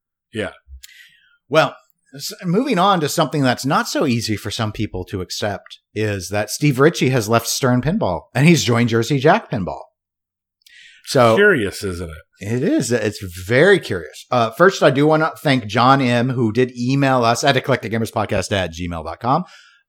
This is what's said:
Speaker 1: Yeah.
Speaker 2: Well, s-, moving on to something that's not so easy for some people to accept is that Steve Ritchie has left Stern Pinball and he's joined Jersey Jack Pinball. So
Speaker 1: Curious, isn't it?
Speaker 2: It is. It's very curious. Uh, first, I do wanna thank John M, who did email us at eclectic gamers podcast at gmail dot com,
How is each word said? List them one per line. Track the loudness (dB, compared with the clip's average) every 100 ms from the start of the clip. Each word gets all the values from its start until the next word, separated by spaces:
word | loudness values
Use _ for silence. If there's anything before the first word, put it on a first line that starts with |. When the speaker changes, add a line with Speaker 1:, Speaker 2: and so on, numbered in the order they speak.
| _ _ _ -10
Speaker 1:
Yeah. | -10 -10 _ -20 -20 -20 -20 _ _ _ -2
Speaker 2:
Well, | 0 0 -2 _ _ _
s-, | -16 -14 -8
moving | -2 0 0 2
on | 2 2
to | 0
something | -2 -2 0
that's | 0 0
not | 0 -2 -2
so | -2
easy | -2 -2 -2 -6
for | -6
some | -6 -6
people | -4 -8 -8 -10
to | -8
accept | -8 -6 -6 -6 -12 -20 _
is | -6 -4 -4 -4
that | -4 -4
Steve | -2 0 4
Ritchie | 4 4 0
has | 0 0
left | 0 0
Stern | -2 0 0
Pinball | 0 -2 -2 -4 -6
and | 2 4
he's | 4
joined | 4 0 2
Jersey | 0 0 0
Jack | 2 2 0
Pinball. | -6 -6 -8 -14 _ _ _ _ _ _ _ _ -20 -20 _ -2
So | 4 4 6
Speaker 1:
Curious, | 4 2 -2 -6
isn't | -8 -8 -10
it? | -14 -20 _
Speaker 2:
It | -6 -4
is. | -2 -2 0
It's | -2 -2 -6 -10 -12 0
very | 4 6 4
curious. | 2 -8 -8 -16 -4
Uh, | -2 0
first, | 4 2 4
I | 2
do | 4 2
wanna | 2 0 -4
thank | -2 -2 0
John | 2 4 4
M, | 2 0 0
who | 0 -2
did | 0 -2 -2
email | -2 0 2 2
us | 2 2
at | 2 2
eclectic | 2 -2 -2
gamers | -6 -4
podcast | -4 -4 -4 -2
at | -2 -4
gmail | -6 -8 -8 -10
dot | -8
com, | -2 -2 -4 -14 _ _